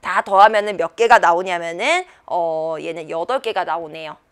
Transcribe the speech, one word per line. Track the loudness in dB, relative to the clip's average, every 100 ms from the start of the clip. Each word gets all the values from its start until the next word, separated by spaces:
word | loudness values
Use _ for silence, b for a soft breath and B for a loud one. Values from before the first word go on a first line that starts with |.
다 | -4 -4
더하면은 | 2 6 6 6 -2 -4
몇 | -4 0
개가 | 4 6
나오냐면은, | 6 2 0 -6 -6 -4 -2 -2 -4 b -8
어, | -4 -4 -4 -6 -6
얘는 | -8 -10 -10
여덟 | -8 -4 -4
개가 | -4 -4
나오네요. | -4 -6 -8 -14 -16 -16 _